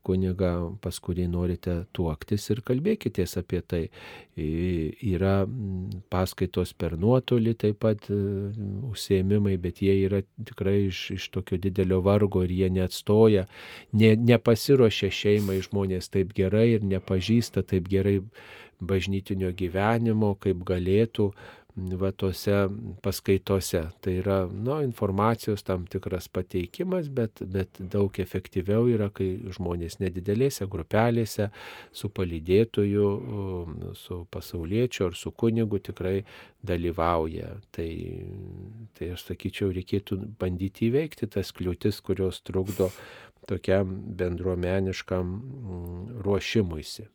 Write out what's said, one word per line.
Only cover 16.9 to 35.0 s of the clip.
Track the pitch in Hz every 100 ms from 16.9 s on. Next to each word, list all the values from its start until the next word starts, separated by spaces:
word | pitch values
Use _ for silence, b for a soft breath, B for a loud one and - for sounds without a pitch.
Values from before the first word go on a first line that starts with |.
| 92 - 95 92 117 110 -
taip | - 95 90
gerai | 95 98 101 98 B B B B _
bažnytinio | 90 95 90 98 95 95 92
gyvenimo, | 90 90 95 104 117 117 110 104
kaip | 98 98 90 90
galėtų, | 90 90 101 117 - 101 - B B B
va, | - 92 92 95
tose | - 98 90 - 101 98 101 110 90
paskaitose. | 101 - - 95 - 98 - 90 80 -
Tai | 98
yra, | 90 98 98
nu, | 90 98 117 151
informacijos | 139 113 101 95 107 113 - 101
tam | - 92 87
tikras | 95 92 90 -
pateikimas, | 92 90 92 87 - 180 185 151
bet, | 131 110 -
bet | 92 95 92 -
daug | 92 101 101 -
efektyviau | 92 95 - 95 92 107 123
yra, | 113 101
kai | - 95 92 95
žmonės | 90 87 87 82 -
nedidelėse | 95 90 92 104 135 - 98
grupelėse | 87 80 107 120 117 110 - 104 B B B B
su | - 104
palydėtoju, | - 90 82 82 95 113 - 101 101 101 104 131 104 98 90 85 82 87
su | 90 - 90 87
pasauliečiu | - - 87 82 107 123 -